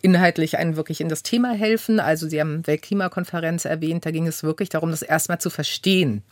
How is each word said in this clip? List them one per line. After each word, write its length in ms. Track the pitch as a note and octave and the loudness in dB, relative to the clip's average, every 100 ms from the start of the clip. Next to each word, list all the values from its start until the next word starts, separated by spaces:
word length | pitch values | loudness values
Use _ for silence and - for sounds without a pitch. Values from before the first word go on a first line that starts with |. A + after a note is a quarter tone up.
inhaltlich 560 | F#3+ F3+ F3+ E3+ D#3 - | 4 6 6 4 0 0
einen 180 | E3+ D#3 | 0 -2
wirklich 240 | D#3 D#3+ | -4 -6
in 80 | D#3+ | -4
das 140 | D#3 | -4
Thema 320 | - A#3 B3 | -2 0 2
helfen. 440 | G#3+ G#3+ A3 - A3 | 0 0 0 2 2
Also 300 | D3+ D#3+ D#3+ | 2 0 0
Sie 100 | D3+ | -2
haben 260 | D#3 D3+ E3 | -2 -2 0
Weltklimakonferenz 1000 | D3+ - G3+ F#3 - F3+ E3+ E3 E3+ | -2 0 -2 -2 -4 -4 -4 -2 -2
erwähnt, 400 | - D#3+ D#3+ E3+ | -2 -2 -2 -2
da 60 | E3+ | -2
ging 160 | D#3+ E3 | -2 -2
es 160 | D#3 | -2
wirklich 260 | D#3 D#3 G3 | -4 -2 -2
darum, 220 | D#3+ E3 | -2 -2
das 100 | D#3+ | -4
erstmal 400 | - D#3 - F3 | 0 0 0 -4
zu 80 | F3+ | -4
verstehen. 720 | - C#3+ - F#3 F#3+ D#3 G#2 - | -4 -4 -2 2 4 4 0 -6